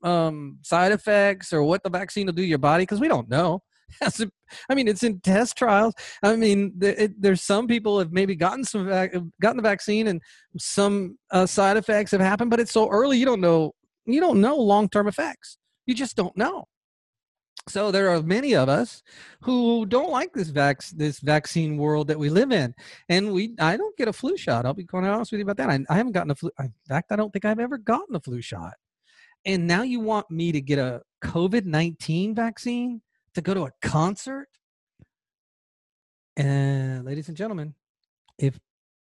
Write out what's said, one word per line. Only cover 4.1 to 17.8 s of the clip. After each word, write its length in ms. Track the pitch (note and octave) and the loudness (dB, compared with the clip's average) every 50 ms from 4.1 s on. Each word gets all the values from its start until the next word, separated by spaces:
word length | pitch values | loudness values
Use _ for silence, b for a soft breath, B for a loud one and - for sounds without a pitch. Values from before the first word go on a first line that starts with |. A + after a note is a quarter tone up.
| - - | -2 -2
a, 100 | A3+ F#3+ - _ _ B B B B B | -6 -6 -8 _ _ B B B B B
I 60 | C4+ | 0
mean, 140 | C#4 C4 G#3 | 2 2 0
it's 140 | G#3+ F#3 A#3+ | 0 0 0
in 180 | A#3 G#3 F3+ | -2 -2 0
test 360 | - F#3 F#3 G3+ A#3+ A#3 - - | 0 2 2 4 2 0 0 0
trials. 360 | C4+ A#3 G3+ G3+ A3 A3+ - B B B B B | 2 4 4 4 4 2 0 B B B B B
I 140 | - G3+ A3+ | 2 2 2
mean, 380 | A3+ A3+ G#3+ G3+ G3+ G3+ F#3+ - F3 | 4 4 4 4 4 2 -2 -2 0
the, 260 | G3 G3+ G3+ G3+ G#3+ | 0 0 2 2 0
it, 180 | G#3 G3 G#3 | 0 0 0
there's 200 | G3 G3+ F#3+ E3+ | 2 2 2 2
some 260 | - - G3+ G#3 B3 A3+ | 2 0 0 0 2 0
people 320 | A#3+ A#3 G#3+ G#3+ G3+ G3+ | 0 0 0 0 0 0
have 120 | F#3 D#3+ | 0 0
maybe 240 | F3 F#3 G3 F#3+ G3 | 0 0 0 0 0
gotten 300 | D3+ E3+ F#3 A#3 C4+ C4 | 0 0 0 0 -2 -6
some 200 | - - G#3 F#3 | -6 -4 -4 -2
vac-, 280 | F#3+ F#3+ F#3 F#3 - - F3+ F3 E3 - _ | 0 0 0 0 -2 -4 -6 -8 -8 -6 _
gotten 140 | G3 A3 B3 | 0 0 0
the 80 | B3+ G#3+ | 2 0
vaccine 440 | A3 G3+ F3+ - - G#3 A3 A3+ G#3+ | 0 0 0 -2 -2 -2 0 0 0
and 140 | F#3 E3 b b b b b b b F3+ | -2 -4 b b b b b b b -12
some, 600 | - - - - G3+ G3+ G3+ G3+ F#3+ F3 G3+ - _ _ | -10 -4 0 0 2 2 2 0 -2 -6 -10 -16 _ _
uh, 140 | - F#3 F#3 | 2 2 2
side 320 | F#3 - - G3 G3 G3+ A3 | 2 2 2 2 4 4 2
effects 340 | G3 - G#3+ G#3 G#3 - | 2 2 0 0 0 0
have 80 | - F#3+ | 2 2
happened, 320 | F#3+ F#3+ G3+ G3 A#3+ A#3+ | 2 2 2 0 0 0
but 80 | A#3 A#3 | 2 0
it's 140 | A#3 A3 - | 0 0 2
so 160 | A3 A3 - | 2 2 4
early, 280 | G3 G#3 B3+ C#4+ C4+ A#3 | 4 2 4 4 4 4
you 80 | B3+ | 4
don't 140 | C#4 A#3+ G3 | 2 2 2
know, 360 | F3+ E3+ E3 D#3+ D#3 D3+ - _ _ _ _ _ _ | 4 4 4 4 4 0 -4 _ _ _ _ _ _
you 140 | - B3 D4+ | -2 0 2
don't 220 | F4+ E4+ B3+ G3 | 4 4 6 6
know 160 | G3+ B3+ D4 D4+ | 4 4 4 2
long-term 500 | A#3 G3+ G3+ G#3 G#3+ F#3 - G#3 G#3 G#3 | 4 4 4 4 4 2 0 0 0 0
effects. 500 | G3 - D#4 D#4+ B3+ - - - - _ _ _ _ _ _ | -2 -2 -4 -6 -6 -10 -18 -20 -20 _ _ _ _ _ _
You 80 | - B3+ | -6 -4
just 240 | A3 C4+ A#3 - - | -4 -4 -4 -2 -2
don't 180 | F3+ F3+ - | -4 -2 -2
know. 300 | F#3 A3+ E4 F#4+ - - - _ _ _ _ _ _ _ _ _ _ _ _ _ _ _ _ _ - - - | -2 -2 -2 -2 -6 -12 -16 _ _ _ _ _ _ _ _ _ _ _ _ _ _ _ _ _ -20 -20 -8
So 240 | - G3+ | -4 -2